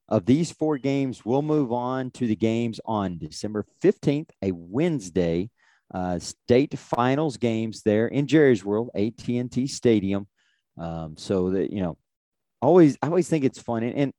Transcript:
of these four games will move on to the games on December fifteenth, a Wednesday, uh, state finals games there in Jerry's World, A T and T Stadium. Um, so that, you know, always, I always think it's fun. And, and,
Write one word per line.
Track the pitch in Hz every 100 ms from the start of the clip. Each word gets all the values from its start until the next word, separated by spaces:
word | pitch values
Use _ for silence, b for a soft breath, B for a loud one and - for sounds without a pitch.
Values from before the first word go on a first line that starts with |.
| -
of | 110 87
these | 139 175
four | - 156 147
games | 131 139 135 113 104
will | 131
move | 151 151 127
on | 120 123 131 127
to | - 120
the | 95
games | 110 113 117 107 -
on | 110 95 85
December | 78 - 104 104 - _
fifteenth, | 170 - - 143 160 _
a | 98
Wednesday, | 87 85 110 175 151 92 85 85 85 104 _ _ _ _
uh, | 95 90 87
state | - - - 120 147 -
finals | - 120 123 139 156 110
games | 120 110 113 -
there | 107 104 113
in | 127 143
Jerry's | 156 143 113
World, | 98 104 120 -
A | 107
T | - - 120
and | 123
T | 123 135
Stadium. | - 123 110 95 98 104 _ _ _ _ -
Um, | 85 82 80 78
so | - 98 92
that, | 95 80
you | 101
know, | 90 73 _ _ _ _ _ _
always, | 123 180 156 127
I | 139
always | 185 170
think | 160
it's | 131 -
fun. | - 117
And, | 117 117
and, | 139